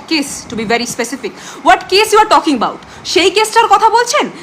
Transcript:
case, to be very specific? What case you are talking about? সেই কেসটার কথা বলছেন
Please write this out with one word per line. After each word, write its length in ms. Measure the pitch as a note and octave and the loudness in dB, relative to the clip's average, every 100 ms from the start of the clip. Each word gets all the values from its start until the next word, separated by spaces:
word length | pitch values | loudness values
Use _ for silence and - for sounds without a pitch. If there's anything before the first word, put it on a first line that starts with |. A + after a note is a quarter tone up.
| - | -4
case, 440 | D#4+ C#4 - - | -4 -4 -10 -10
to 60 | A3 | -8
be 80 | G#3+ | -2
very 180 | A#3 A#3+ - | -2 -4 -6
specific? 340 | B3 C4+ F#3+ - - - D4+ | -8 -8 -10 -12 -18 -2 2
What 140 | F#4+ | 2
case 300 | - F#4+ G#4+ | 2 0 2
you 80 | G#4 | 2
are 120 | G#4+ | 4
talking 260 | D#4 D#4+ B3 | 2 2 -2
about? 500 | F3 - - - - | -2 -8 -16 -14 -2
সেই 260 | F#4 F4+ | 0 2
কেসটার 360 | G4 G#4+ A4+ A4 | 2 2 2 4
কথা 220 | G#4 G#4+ | 4 4
বলছেন 400 | A4+ A#4+ C#5+ C#4+ - | 2 0 -2 -2 -8